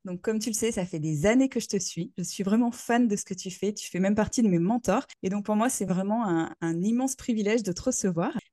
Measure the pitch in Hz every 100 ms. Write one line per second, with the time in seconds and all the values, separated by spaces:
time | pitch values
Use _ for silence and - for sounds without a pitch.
0 | 190 180 - 220 226 214 220 220 180 165
1 | 156 151 196 240 269 240 - 196 - -
2 | 170 - 175 - 190 220 240 233 - 240
3 | 240 202 - 185 190 185 196 208 - 180
4 | 190 208 208 - 226 170 175 240 - 214
5 | - - 190 208 202 214 240 - 190 185
6 | 196 226 214 165 160 - 170 165 202 240
7 | 262 - - 220 202 233 202 175 - -
8 | 196 165 208 294 -